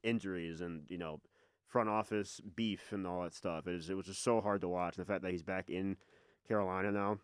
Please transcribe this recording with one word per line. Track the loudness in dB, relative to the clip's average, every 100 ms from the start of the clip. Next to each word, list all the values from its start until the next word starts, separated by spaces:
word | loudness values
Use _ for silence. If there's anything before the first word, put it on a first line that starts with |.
injuries | 2 0 0 -4 -4 -4
and, | -6 -6 -8
you | -6
know, | -6 -8 _ _ _ _ _
front | 2 4
office | 2 2 0 0 -6 -10
beef | 0 0 0 -4
and | -4 -2
all | -2
that | -2
stuff. | -4 -4 -2 -2
It |
was, | -4 -2
it | -4
was | -4
just | -2
so | 4 4
hard | 4 2
to | 2
watch. | 0 0 -2
The | -2
fact | 0
that | 0
he's | -2
back | -2 -2 -2
in | 0 0 -2 -8 -20 _ _ 0
Carolina | 2 2 2 2
now | 2 2 0